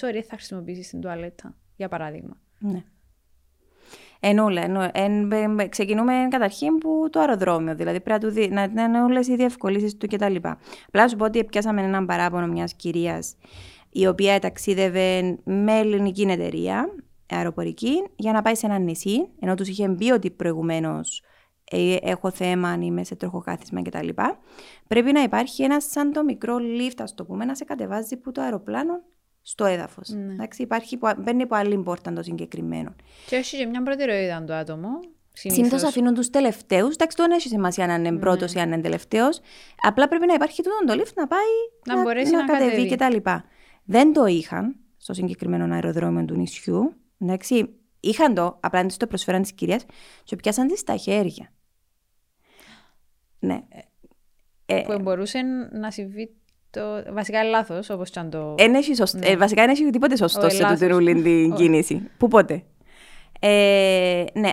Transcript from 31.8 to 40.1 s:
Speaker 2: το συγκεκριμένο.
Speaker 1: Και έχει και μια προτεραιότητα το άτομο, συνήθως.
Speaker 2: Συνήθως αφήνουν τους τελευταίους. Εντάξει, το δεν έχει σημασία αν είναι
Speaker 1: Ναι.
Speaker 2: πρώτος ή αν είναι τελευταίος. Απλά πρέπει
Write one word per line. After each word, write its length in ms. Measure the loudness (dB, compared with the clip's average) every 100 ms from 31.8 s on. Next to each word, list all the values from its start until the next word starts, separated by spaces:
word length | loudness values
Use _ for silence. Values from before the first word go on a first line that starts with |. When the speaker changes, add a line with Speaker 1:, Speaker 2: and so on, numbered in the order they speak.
| -2 -6 -6
Speaker 2:
το 100 | -8
συγκεκριμένο. 720 | -8 -10 -10 -10 -8 -8 -10 -14 _ -20 -6
Speaker 1:
Και 80 | -6
έχει 220 | -4 -6
και 80 | -6
μια 180 | -4
προτεραιότητα 600 | -4 -2 -2 0 -2 -4
το 100 | -6
άτομο, 340 | -8 -6 -8 -8 -8 -12 _ _
συνήθως. 320 | -12 -4 2 2
Speaker 2:
Συνήθως 180 | 2 0
αφήνουν 240 | 0 2
τους 160 | 2 0
τελευταίους. 640 | 2 2 0 0 2 2
Εντάξει, 240 | 0 -2 2
το 60 |
δεν 80 | 2
έχει 160 | 2 0
σημασία 380 | -2 0 0 0
αν 140 | 0
είναι 100 | 0
Speaker 1:
Ναι. 80 | 0
Speaker 2:
πρώτος 340 | 2 2 0
ή 60 | -2
αν 120 | -2
είναι 100 | -2
τελευταίος. 580 | -2 -4 -2 2 2 0 -8 -20 -20 -2 0
Απλά 200 | 4
πρέπει 180 | 2